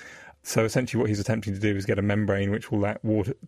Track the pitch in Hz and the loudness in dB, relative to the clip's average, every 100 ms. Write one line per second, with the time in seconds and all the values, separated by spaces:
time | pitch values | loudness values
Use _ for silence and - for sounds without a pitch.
0 | - - - - - - 113 131 123 113 | -18 -20 -20 -16 -4 0 2 2 0 0
1 | 120 104 98 113 107 98 107 98 98 101 | 0 0 0 -2 -2 -2 0 0 0 0
2 | 101 101 104 98 98 107 - 107 101 107 | 2 2 2 2 2 -2 -2 0 0 0
3 | 110 107 92 - | 0 2 0 -4